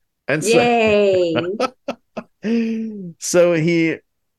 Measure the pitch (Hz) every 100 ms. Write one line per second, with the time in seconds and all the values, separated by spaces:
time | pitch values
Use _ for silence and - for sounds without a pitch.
0 | _ _ - 151 190 233 240 233 220 208
1 | 202 185 175 165 170 220 254 - - 240
2 | _ - - _ 208 233 226 226 226 208
3 | 180 160 - 175 175 165 160 170 165 147
4 | _ _ _